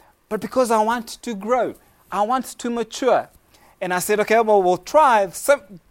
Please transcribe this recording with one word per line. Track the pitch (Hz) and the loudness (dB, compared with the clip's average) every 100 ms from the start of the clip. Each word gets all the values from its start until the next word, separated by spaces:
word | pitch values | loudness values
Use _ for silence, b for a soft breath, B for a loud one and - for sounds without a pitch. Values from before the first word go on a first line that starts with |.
| b b - | b b -10
but | 208 | -10
because | 220 254 240 | -4 -2 0
I | 226 | 2
want | 214 240 226 - | 0 -2 -6 -14
to | - | -12
grow. | 208 208 254 190 - b b b | -10 -2 -2 -2 -6 b b b
I | 185 | -4
want | 214 247 - | -2 -2 -6
to | - 240 | -10 -6
mature. | 233 220 - 254 160 - _ _ b b b | -6 -6 -4 0 2 0 _ _ b b b
And | 180 | -6
I | 180 | -4
said, | - 208 | -2 -2
"Okay, | 202 220 | 2 2
well, | 220 208 | 4 2
we'll | 180 180 | 2 0
try, | - 302 294 220 196 | 0 2 4 4 0
se-, | - - 277 - 190 _ | -2 0 0 -2 -20 _